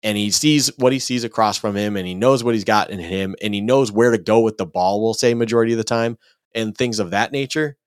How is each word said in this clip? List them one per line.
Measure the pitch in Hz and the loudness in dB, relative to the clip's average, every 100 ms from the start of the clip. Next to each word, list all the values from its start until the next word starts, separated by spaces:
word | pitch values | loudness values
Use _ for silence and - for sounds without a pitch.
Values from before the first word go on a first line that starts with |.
and | 110 104 | -4 -2
he | 104 | -2
sees | 101 151 147 131 - | 0 2 2 0 2
what | 127 | 2
he | 131 | 2
sees | - 123 | -2 -4
across | 117 - 107 101 | -4 0 0 0
from | 107 101 | -4 -2
him, | 104 101 | -2 -4
and | 90 | -6
he | |
knows | 92 120 135 | 0 2 2
what | 117 | 2
he's | 113 | 0
got | 95 107 - | 2 2 0
in | 95 | -6
him, | 85 95 95 98 | -6 -4 -4 -6
and | 107 | -6
he | 101 | -4
knows | 107 131 123 | 2 2 2
where | 104 120 | 2 2
to | 113 | 2
go | 87 110 | 2 4
with | 113 107 | 2 -2
the | 90 | -6
ball, | 92 92 101 | -2 0 0
we'll | 113 | -2
say, | 107 123 | 2 0
majority | 120 113 117 113 | 2 0 2 2
of | 117 | 0
the | |
time, | 110 117 117 117 _ _ _ 113 | 0 0 -2 -4 _ _ _ -6
and | 110 101 | -6 -2
things | 127 110 | -4 -2
of | 92 | -2
that | 98 113 | 0 0
nature | 139 135 156 151 143 | -2 -4 -2 -4 -6